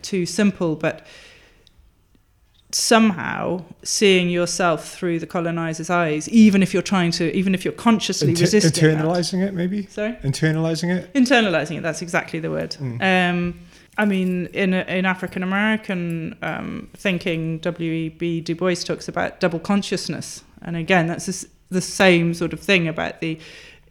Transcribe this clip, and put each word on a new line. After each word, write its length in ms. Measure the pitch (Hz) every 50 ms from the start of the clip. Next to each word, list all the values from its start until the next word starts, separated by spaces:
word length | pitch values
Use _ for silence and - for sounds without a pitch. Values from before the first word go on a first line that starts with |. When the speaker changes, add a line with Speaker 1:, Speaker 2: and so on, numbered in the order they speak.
Speaker 1:
too 240 | - - - 190 175
simple, 520 | 170 - - 208 202 190 - 185 165 156 151
but 280 | 156 156 151 - - - - - - - - - - _ _ _ _ _ _ _ - _ _ _ _ _ _ _ _ _ _ _ _ _ _ _ _ -
somehow 920 | - - - - 247 220 226 220 190 160 113 62 - - 53 - 170 185 165 - - _
seeing 480 | - - - - 220 202 190 185 180 175
yourself 640 | 175 175 175 170 175 - 190 175 160 151 156 - -
through 240 | - - 175 170 165
the 80 | 165
colonizer's 640 | 160 - 185 170 170 165 170 165 165 160 160 160 -
eyes, 400 | 180 175 175 160 151 151 156 -
even 320 | - 233 220 214 190 196
if 100 | 190 -
you're 120 | - 185 175
trying 260 | - 202 190 175 170
to, 260 | 170 - 175 160 -
even 200 | 202 185 196 190
if 100 | 180 -
you're 80 | 165 -
consciously 560 | - - 233 226 220 - - 190 - 156 143
Speaker 2:
Inter-, 120 | 170 170
Speaker 1:
resisting 480 | 175 175 208 214 202 165 147 170 160 151
that. 80 | 160 156
Speaker 2:
internalizing 460 | 156 160 175 180 170 - - 180 185
it, 120 | 202 196
maybe? 320 | 175 175 180 196 208 196 -
Speaker 1:
Sorry? 240 | - - - 214 240 - -
Speaker 2:
Internalizing 720 | 139 135 - - 156 156 156 160 165 165 160 165 175 180
it? 160 | 185 180 - -
Speaker 1:
Internalizing 640 | 277 254 240 285 240 220 202 170 156 139 156 165 143
it, 20 |
that's 220 | 156 165 156 - 185
exactly 360 | 170 170 170 - - - 165
the 120 | 160 160
word. 260 | 156 156 165 165 - -
Speaker 2:
Mm. 520 | 143 127 117 117 - 190 185 185 180 175
Speaker 1:
Um, 280 | 175 175 175 175 170 - - - - - - _ - -
I 80 | 214
mean, 400 | 208 196 190 185 185 180 180 175 - -
in, 220 | - 196 190 185
in 300 | 185 - - 165 185 185
African 360 | 190 185 185 - 180 - 190
American, 960 | 185 185 190 196 208 214 220 214 214 - 196 180 175 170 165 165 160 165 - - -
um, 460 | 160 156 - - - 78 71 - - -
thinking, 640 | - - 202 185 170 - 190 165 160 160 160 160 156
W 340 | - 180 170 - 165 165
E 180 | 160 165 165 160
B 300 | 160 - 170 170 170 165
Du 140 | 160 165 170
Bois 220 | 160 180 185 175
talks 320 | 170 - - 170 - - -
about 320 | - 175 180 - - -
double 200 | - 180 165 165
consciousness. 840 | - - 202 196 190 - 202 185 - - 151 135 - - - - - - _ -
And 160 | - - 170 165
again, 300 | 165 160 190 180 160 165
that's 180 | 170 - 170
the 60 | -
s-, 140 | 180 - - - _ _ _ -
the 120 | 180 185
same 540 | - - - - 202 190 175 170 170 170 170
sort 180 | 170 175 160 -
of 60 | 151
thing 280 | - - 202 185 170 160
about 320 | 156 165 - - - -
the 200 | - 165 160 160 - - - - - - - - _ _